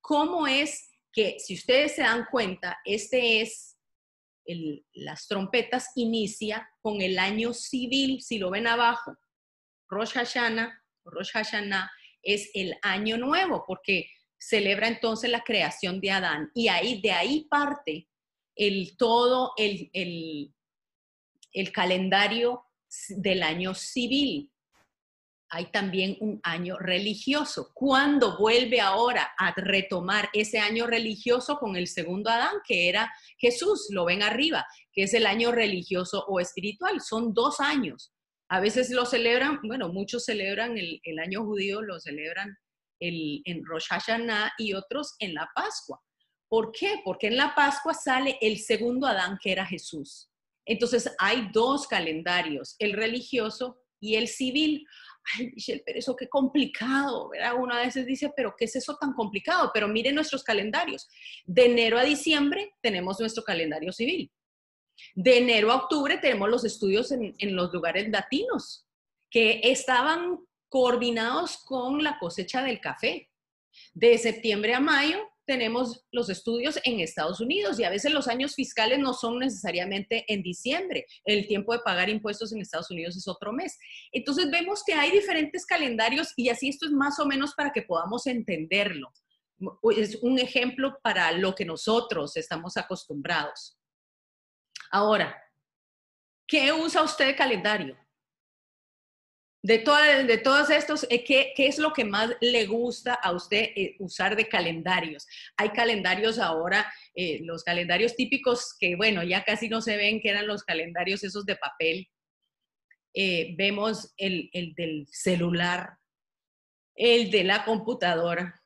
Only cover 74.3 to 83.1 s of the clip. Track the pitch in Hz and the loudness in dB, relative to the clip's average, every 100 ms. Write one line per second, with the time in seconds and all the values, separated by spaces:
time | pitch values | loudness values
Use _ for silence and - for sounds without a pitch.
74.3 | 220 226 208 214 247 302 285 294 370 427 | 0 0 0 2 2 4 4 2 0 -6
75.3 | _ - 262 220 233 247 233 _ 247 226 | _ -4 -2 0 0 -2 -6 _ -4 -4
76.3 | 185 - 233 269 294 254 226 160 - 156 | -4 -2 -2 -2 -2 -2 -2 -4 -2 -4
77.3 | 185 233 370 403 240 185 196 285 302 254 | -2 -2 0 0 0 0 0 0 0 0
78.3 | 240 285 - 247 - 220 277 269 254 233 | -2 -2 -4 -4 0 2 2 2 0 -4
79.3 | 240 262 202 190 175 185 196 202 226 - | -2 -2 -2 -4 -4 -2 -4 -2 -4 -2
80.3 | 208 175 180 247 320 381 190 - - 196 | -4 -4 -6 -4 -2 -2 -6 -8 -8 0
81.3 | 208 208 202 208 233 233 180 185 214 214 | 0 2 -2 0 0 0 2 2 0 -4
82.3 | 208 220 220 180 160 170 175 165 | -6 -8 -8 -6 -8 -6 -8 -8